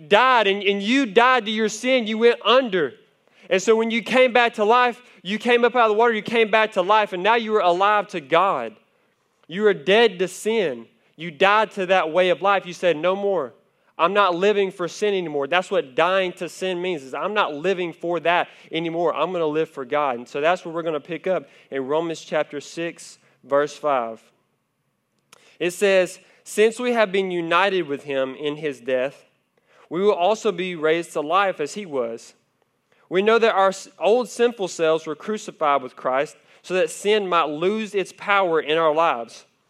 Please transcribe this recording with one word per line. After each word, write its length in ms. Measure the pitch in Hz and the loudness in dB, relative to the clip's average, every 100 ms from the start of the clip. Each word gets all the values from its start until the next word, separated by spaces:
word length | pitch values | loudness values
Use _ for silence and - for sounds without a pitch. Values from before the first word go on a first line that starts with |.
| 156 | 2
died, 380 | 202 254 254 202 | 4 6 4 2
and, 160 | 202 | 0
and 200 | 196 202 | 0 -2
you 240 | 202 262 262 | 0 0 2
died 380 | 190 247 254 | 4 4 4
to 60 | 208 | 0
your 180 | 220 214 | -2 -2
sin. 380 | 214 254 262 214 | -2 0 0 0
You 120 | 220 | 2
went 220 | 233 226 | 2 2
under. 500 | 202 247 254 185 139 - _ _ _ _ - | 4 2 2 0 -2 -4 _ _ _ _ -2
And 100 | 190 | -2
so 160 | 185 220 | 2 2
when 140 | 226 | 2
you 100 | 226 | -2
came 320 | 190 240 254 | 0 4 4
back 220 | 240 240 | 4 2
to 100 | 233 | 0
life, 380 | 208 247 247 233 - - | 2 4 2 -2 -14 -20
you 160 | 175 208 | -8 -6
came 260 | 226 240 | 0 2
up 120 | 240 247 | 4 4
out 140 | 226 | 2
of 60 | 208 | 4
the 20 | |
water, 160 | 240 | 2
you 80 | 220 | 2
came 280 | - 233 226 | -2 0 2
back 220 | 220 214 | 2 2
to 100 | 208 | 0
life, 300 | 180 214 202 | 2 2 2
and 100 | 185 | -2
now 120 | 190 | 0
you 180 | 233 220 | 0 0
were 80 | 214 | 0
alive 480 | 180 175 196 208 196 | 2 2 2 2 -2
to 120 | 180 | -8
God. 540 | 135 165 190 156 117 107 _ _ _ _ _ _ _ | 0 2 2 0 -6 -12 _ _ _ _ _ _ _
You 160 | 170 | 0
were 120 | 214 | 0
dead 440 | 180 143 202 233 180 | 0 2 4 4 2
to 80 | 180 | -6
sin. 580 | - 208 226 175 120 113 _ _ - | -4 -4 -2 -2 -4 -14 _ _ -14
You 140 | 165 | -14
died 400 | 143 190 214 214 | 0 2 4 0
to 140 | 202 180 | -4 0
that 240 | 190 160 | 0 2
way 180 | 160 185 | 2 2
of 100 | 160 | 2
life. 240 | 190 196 | 2 0
You 80 | 180 | -2
said, 240 | 170 180 151 | -4 -2 0
"No 180 | 175 | 0
more. 380 | 190 202 190 127 - _ _ _ - | -2 -2 -2 -4 -10 _ _ _ -2
I'm 160 | 165 | 0
not 200 | 202 196 | 2 2
living 360 | 170 196 202 196 | 2 2 2 -2
for 180 | 180 170 | -4 -10
sin 240 | - 208 | -4 -4
anymore." 340 | 196 170 147 139 | -2 -4 -4 0
That's 240 | 175 180 | 0 0
what 240 | 190 139 | -4 -4
dying 380 | 127 170 190 185 | 0 2 2 -2
to 140 | 175 170 | -6 -12
sin 320 | - 185 180 | -8 -6 -4
means, 220 | 180 170 | -4 -6
is 100 | 131 | -8
I'm 220 | 143 175 | -8 -4
not 200 | 214 170 | -2 -2
living 380 | 147 170 185 175 | -2 -4 -2 -4
for 260 | 156 170 170 | -6 -6 -2
that 280 | 156 175 147 - - | 0 0 -2 -8 -10
anymore. 420 | 160 170 165 170 | -6 -4 -2 -2
I'm 180 | 135 160 | 0 -4
gonna 140 | 180 160 | -2 -2
live 220 | 151 156 | -2 -4
for 160 | - | -6
God. 320 | 127 147 143 120 | -6 -2 -2 -4
And 100 | 123 | -8
so 140 | 147 | -4
that's 240 | 151 185 | -2 -2
what 100 | 175 | -4
we're 80 | 165 | -8
gonna 160 | 160 151 | -6 -6
pick 280 | 143 160 185 | -8 -8 -4
up 220 | 180 131 _ _ | -4 -6 _ _
in 160 | 135 131 | -8 -4
Romans 360 | 151 170 156 | -4 -4 -8
chapter 380 | - 160 147 147 | -6 -4 -4 -8
six, 580 | - - 170 156 - - _ _ | -12 -10 -10 -10 -20 -20 _ _
verse 320 | 127 139 147 - | -2 0 0 -2
five. 460 | 151 135 117 113 _ _ _ _ _ _ _ _ _ _ _ _ _ _ | -2 -2 -2 -10 _ _ _ _ _ _ _ _ _ _ _ _ _ _
It 100 | 165 | -6
says, 460 | 175 202 190 180 - _ _ | 0 2 4 2 -4 _ _
"Since 380 | - - 220 220 | -10 0 0 2
we 120 | 247 | -2
have 200 | 233 214 | 0 0
been 180 | 190 190 | 0 -2
united 520 | 175 165 170 196 190 | -4 0 2 2 0
with 220 | 156 139 | -4 -6
him 300 | 143 135 131 | -6 -4 -4
in 220 | 131 147 151 | -4 -8 -6
his 240 | 156 127 | -8 -8
death, 440 | 120 127 131 - _ _ _ _ _ _ _ | -4 -4 -4 -8 _ _ _ _ _ _ _
we 140 | 160 | -2
will 120 | 202 | 0
also 360 | 180 180 214 220 | 2 0 0 -2
be 220 | 180 185 | -4 -6
raised 380 | 175 156 165 165 | -2 0 0 -2
to 80 | 170 | -6
life 400 | 147 175 202 175 | -2 0 0 -2
as 140 | 147 | -6
he 120 | - 196 | -8 -8
was. 480 | 139 117 117 - _ _ _ _ _ _ _ _ | -6 -6 -8 -16 _ _ _ _ _ _ _ _
We 120 | 185 | 0
know 160 | 208 226 | 2 4
that 160 | 220 | 4
our 140 | 185 196 | 4 2
s-, 200 | 190 - _ | 0 -10 _
old 300 | 165 240 233 | 2 2 0
sinful 400 | - 240 233 180 | 0 -2 0 -8
selves 380 | - 160 160 160 | -2 0 0 -2
were 80 | |
crucified 680 | 147 - 214 - - 151 143 | -10 -8 -8 -8 -2 0 0
with 120 | 127 | -2
Christ 420 | - 139 131 143 - _ _ | -8 -2 -2 -2 -6 _ _
so 120 | - | -6
that 160 | 185 165 | -2 -2
sin 380 | - 202 214 196 | -2 0 0 2
might 160 | 170 | 0
lose 500 | 156 147 180 220 214 | 0 -2 -2 -2 -4
its 180 | 202 180 - | -6 -6 -8
power 420 | - 202 185 160 | -2 0 2 0
in 200 | 139 160 | 0 2
our 160 | 160 | 2
lives. 500 | 151 165 123 117 - - _ _ | 2 0 0 -6 -16 -20 _ _